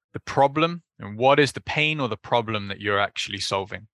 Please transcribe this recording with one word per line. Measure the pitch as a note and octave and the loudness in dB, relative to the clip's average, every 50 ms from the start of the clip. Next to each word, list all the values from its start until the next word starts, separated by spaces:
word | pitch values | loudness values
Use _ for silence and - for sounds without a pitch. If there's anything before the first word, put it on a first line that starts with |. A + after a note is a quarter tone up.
| _ _ - | _ _ -14
the | - | -12
problem | - - - C#3+ C#3 C#3 C#3 D#3 D#3+ E3 F3 E3+ - _ _ | -10 -2 2 4 4 4 4 0 0 0 -2 -6 -12 _ _
and | - - G2+ G#2 | -16 -14 -12 -4
what | A2 B2 C3+ C#3+ D3 | 2 4 4 6 6
is | C#3+ B2+ | 4 2
the | - - | 0 -4
pain | - - - D3+ D3+ D#3 D#3 D3+ | -8 -4 -2 0 0 0 0 -2
or | C3 | -4
the | A2 G#2 | -4 -4
problem | - - - B2 A#2+ A2 A2 A2 G#2 G2+ G2 | -8 -4 -2 0 0 0 -2 -4 -4 -6 -6
that | F#2+ G2 | -8 -4
you're | G2+ G#2 G2+ G2+ | -2 0 2 2
actually | G2+ G2 - - - - G2+ G2 | 0 0 -2 -6 -8 -8 -6 -6
solving. | - - G2+ G2 F#2+ F#2+ G2 G2 G#2+ - | -4 -2 -2 -2 -2 -4 -8 -12 -14 -14